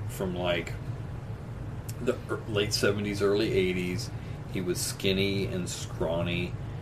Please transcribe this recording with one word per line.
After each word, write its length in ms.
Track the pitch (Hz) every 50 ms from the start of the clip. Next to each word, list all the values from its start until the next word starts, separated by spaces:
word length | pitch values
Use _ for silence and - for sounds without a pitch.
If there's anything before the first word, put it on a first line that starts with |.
| - -
from, 280 | - - 98 185 180
like, 360 | - - 87 87 87 82 - - - - - - - - - - - - - - - - - - - - - - - - - - -
the 120 | 120 123 123 - - -
ear-, 100 | 107 104 - 117
late 240 | 110 101 104 104
seventies, 480 | - - - 104 101 104 104 104 101 98
early 300 | 101 98 101 104 110 -
eighties, 580 | 95 95 92 92 90 92 90 90 90 - - - - - - - - - - -
he 80 | - 98
was 200 | 90 87 87 -
skinny 680 | - - - - - 98 95 95 98 98 98 98 92
and 220 | - - 92 87 87
scrawny, 840 | - - - - - - 90 80 82 85 87 87 87 87 90 90 - - - - - -